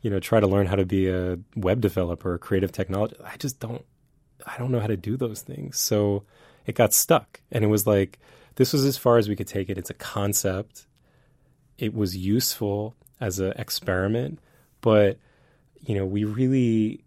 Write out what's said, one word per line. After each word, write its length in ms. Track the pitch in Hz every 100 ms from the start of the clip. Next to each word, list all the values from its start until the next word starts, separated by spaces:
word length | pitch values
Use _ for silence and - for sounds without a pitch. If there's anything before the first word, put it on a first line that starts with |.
you 80 | 113
know, 100 | 98
try 180 | - 113
to 80 | 101
learn 200 | 98 95
how 100 | 98
to 80 |
be 240 | 92 98 92
a 300 | 92 90 90 - -
web 240 | 92 113
developer, 540 | 107 - 87 85 92
a 40 | 87
creative 320 | - 95 95
technologist. 540 | - 90 95 110 -
I 120 | - -
just 200 | 139 -
don't, 260 | 113 117 - _ _ _ _ _ -
I 100 | -
don't 120 | 123
know 80 | 123
how 80 | 110
to 100 | 98
do 200 | 101 127
those 240 | 123 107
things. 380 | - - - -
So 460 | - 104 104 101 - _ - _ -
it 80 |
got 180 | - 113
stuck. 480 | - - 160 - - _
And 140 | 120
it 40 | 107
was 180 | 107 101
like, 340 | 101 95 - - - - -
this 160 | 127
was 120 | 147
as 140 | 135 131
far 180 | 123 117
as 120 | 104
we 60 |
could 140 | 101 101
take 220 | 101 92
it. 80 | 95
It's 120 | -
a 40 |
concept. 920 | - - 107 101 101 98 95 - - _ _ _ _ _ _ _ _ _ -
It 160 | 110
was 220 | 113 98 92
useful 760 | 92 113 - - 104 101 107 - _ _
as 220 | 107 95
an 140 | 95 -
experiment, 840 | - - - 92 98 117 139 165 _ _ _ _
but, 360 | 113 107 101 - _ _ _ _ _ _
you 140 | -
know, 100 | 101
we 200 | 95 101
really 760 | 107 107 131 131 120 113 107 -